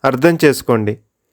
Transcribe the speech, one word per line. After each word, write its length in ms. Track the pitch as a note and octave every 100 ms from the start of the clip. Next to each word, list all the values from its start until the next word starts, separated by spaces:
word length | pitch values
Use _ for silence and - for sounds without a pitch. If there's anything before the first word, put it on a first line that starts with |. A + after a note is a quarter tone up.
అర్థం 340 | C3+ B2+ E3 E3+
చేసుకోండి. 540 | D3+ B2 - A#2 G#2 G#2+ _ _ _